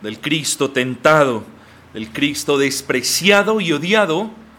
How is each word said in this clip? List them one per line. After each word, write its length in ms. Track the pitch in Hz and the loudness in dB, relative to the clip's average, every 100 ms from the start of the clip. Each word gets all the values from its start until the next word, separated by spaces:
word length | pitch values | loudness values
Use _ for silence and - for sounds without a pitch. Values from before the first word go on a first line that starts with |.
del 180 | 107 107 | -12 -10
Cristo 500 | 151 156 135 - 139 | -4 -4 -4 -4 -2
tentado, 720 | 135 127 123 156 156 139 117 98 - - - - | -2 -4 0 4 4 4 0 -8 -20 -20 -20 -18
del 200 | 110 110 | -14 -10
Cristo 440 | - 143 143 - 143 | -4 -2 -2 -2 0
despreciado 1040 | 139 135 - 131 123 - 175 202 202 220 | 0 -2 -4 -4 -2 0 4 4 4 0
y 120 | 175 | 0
odiado 580 | 147 160 214 202 160 220 - - | -2 0 0 2 0 -4 -10 -20